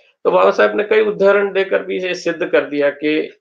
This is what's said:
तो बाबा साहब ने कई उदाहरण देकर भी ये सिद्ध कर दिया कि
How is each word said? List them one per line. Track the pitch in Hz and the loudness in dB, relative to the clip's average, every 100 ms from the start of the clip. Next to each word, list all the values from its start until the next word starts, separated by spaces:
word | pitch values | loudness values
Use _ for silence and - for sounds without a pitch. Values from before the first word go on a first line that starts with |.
| _ _ | _ _
तो | - | 0
बाबा | 180 196 | 2 2
साहब | 196 208 | 4 2
ने | 208 | 0
कई | 208 214 | 0 2
उदाहरण | 214 175 196 202 202 | 0 2 2 4 0
देकर | 190 190 190 | -2 -2 -2
भी | 180 190 | -4 -6
ये | 180 | -6
सिद्ध | 180 170 160 165 | -4 -4 -4 0
कर | 151 | 0
दिया | 139 147 143 | 0 -2 -2
कि | - 151 151 - - | -2 -2 -2 -4 -10